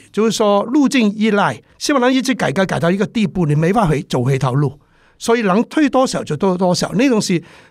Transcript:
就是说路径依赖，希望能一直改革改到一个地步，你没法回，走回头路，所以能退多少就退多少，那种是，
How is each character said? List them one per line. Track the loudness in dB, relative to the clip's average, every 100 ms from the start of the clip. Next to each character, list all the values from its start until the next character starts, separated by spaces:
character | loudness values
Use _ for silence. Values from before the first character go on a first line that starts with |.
| -8
就 | -2 -2
是 |
说 | 0 2 0
路 | 0 2 2
径 | 2 0
依 | 0 0
赖， | 2 0 -4 -12 _
希 | -2
望 | 0
能 | 2
一 | 2
直 | 0
改 | -2 -2
革 | -2
改 | -2 0
到 | 0
一 | 0
个 |
地 | -2 -2 -2
步， | 0 0
你 | 2
没 | 2
法 | 2
回， | 0 0
走 | -2 -2
回 | 0 0
头 | 0
路， | 0 -2 -4 _ _ _ _
所 | -2 0
以 |
能 | 2 0
退 | 0 0 0
多 | 2 0
少 | -2
就 | -6 -2
退 | -2 0
多 | 0
少， | 0 -2
那 | 0 2
种 | 2
是， | 0 -2 -4 -18 -20